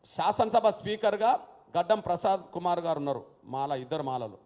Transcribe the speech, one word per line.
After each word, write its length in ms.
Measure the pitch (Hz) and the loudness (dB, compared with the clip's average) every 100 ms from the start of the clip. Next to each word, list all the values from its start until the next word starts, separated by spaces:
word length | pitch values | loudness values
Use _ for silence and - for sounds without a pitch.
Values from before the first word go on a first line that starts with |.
| - | -10
శాసనసభ 640 | - 170 - 220 226 214 | 0 0 2 4 4 4
స్పీకర్గా 760 | - 202 214 214 202 220 - - - _ 170 | 2 -4 0 0 4 2 2 -2 -20 _ -4
గడ్డం 200 | 175 214 | 0 0
ప్రసాద్ 420 | 180 170 - 190 - | 0 -2 0 0 -4
కుమార్ 260 | 170 175 175 | -4 -2 0
గారు 180 | 165 151 | -2 -4
ఉన్నారు. 280 | 143 139 - _ | -4 -6 -8 _
మాల, 280 | - 131 143 | -10 -6 -4
ఇద్దరు 320 | 135 127 156 | -4 -4 -6
మాలలు. 340 | 135 127 110 95 | -4 -6 -8 -12